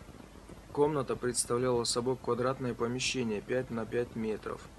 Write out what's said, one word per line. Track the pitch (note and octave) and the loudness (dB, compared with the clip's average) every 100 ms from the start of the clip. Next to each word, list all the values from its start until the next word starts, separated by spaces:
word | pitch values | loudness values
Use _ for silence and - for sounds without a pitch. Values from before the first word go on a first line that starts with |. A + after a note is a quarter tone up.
| - - - - - - - | -16 -16 -18 -18 -16 -16 -6
Комната | - D3 D3 A#2+ A2 | 4 4 4 0 0
представляла | B2 A#2 - A#2+ B2+ A#2+ | 0 0 2 2 4 4
собой | A2+ B2 B2 B2+ | 2 2 2 0
квадратное | - A#2 B2 C3+ B2 | 0 2 2 0 -2
помещение | A2+ A#2 B2+ - C3 A#2 G2+ | 0 0 0 0 0 0 -2
пять | G2+ B2+ B2+ | 0 -2 0
на | A#2 | -4
пять | G#2+ A#2+ A#2+ | -2 0 -2
метров. | A2+ A2 G#2 A2+ - - | -2 -2 -2 -4 -8 -10